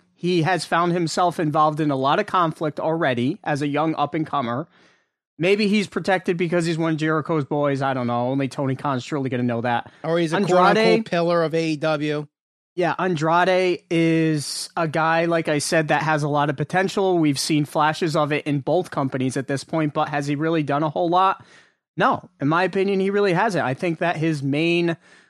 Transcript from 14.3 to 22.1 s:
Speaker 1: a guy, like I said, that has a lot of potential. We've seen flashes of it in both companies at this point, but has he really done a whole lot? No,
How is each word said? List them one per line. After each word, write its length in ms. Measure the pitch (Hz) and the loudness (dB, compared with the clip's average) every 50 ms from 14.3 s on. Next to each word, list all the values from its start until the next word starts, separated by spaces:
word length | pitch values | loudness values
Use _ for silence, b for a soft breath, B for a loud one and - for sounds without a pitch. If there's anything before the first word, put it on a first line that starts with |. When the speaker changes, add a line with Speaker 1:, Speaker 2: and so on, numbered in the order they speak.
| 156 147 139 - - - - - - | 0 -2 -4 -6 -8 -10 -10 -8 -4
Speaker 1:
a 100 | - 165 | -2 -2
guy, 380 | 160 135 165 160 160 165 165 165 | 0 0 0 2 2 2 2 2
like 240 | 170 170 165 165 170 | 2 0 0 0 0
I 80 | 151 | 0
said, 320 | 147 - - 180 165 156 147 | -2 0 2 0 0 2 2
that 140 | 156 147 156 | 0 0 2
has 200 | 160 156 151 147 | 0 0 0 0
a 60 | 147 | 0
lot 220 | 147 147 143 151 | 0 0 0 0
of 80 | 147 - | 0 -2
potential. 580 | 151 - - 180 190 185 - 214 196 190 180 | -4 -2 0 0 0 0 0 0 2 2 2
We've 220 | 170 156 151 139 131 | 4 2 2 2 0
seen 260 | - - 160 147 151 | 0 0 0 0 0
flashes 520 | - - 160 147 151 156 - 185 160 147 | 0 0 0 2 2 2 0 -2 0 0
of 160 | 165 151 143 151 | 0 0 0 0
it 140 | 143 - | -2 -2
in 140 | 156 143 143 | -2 -2 -2
both 300 | 127 156 147 180 180 - | 0 0 0 0 0 -2
companies 480 | - 160 139 135 - 135 127 131 - 143 | -4 -4 -4 -2 -2 -2 -2 -2 -2 -4
at 100 | 127 - | -4 -4
this 160 | 139 135 - | -4 -6 -4
point, 300 | - - 160 156 143 - | -4 -4 -2 -2 -2 0
but 160 | 156 151 143 | -2 -2 -2
has 160 | 147 147 143 | -2 -4 -2
he 80 | 143 147 | -2 -2
really 280 | 139 156 160 165 165 147 | -2 0 0 0 0 0
done 200 | 139 139 147 160 | 0 0 0 0
a 80 | 151 | -2
whole 180 | 147 180 180 165 | 0 -2 0 2
lot? 340 | 170 180 190 190 190 - B B B B B B B B B _ _ | 2 4 4 2 2 -2 B B B B B B B B B _ _
No, 320 | 151 190 262 | 0 2 2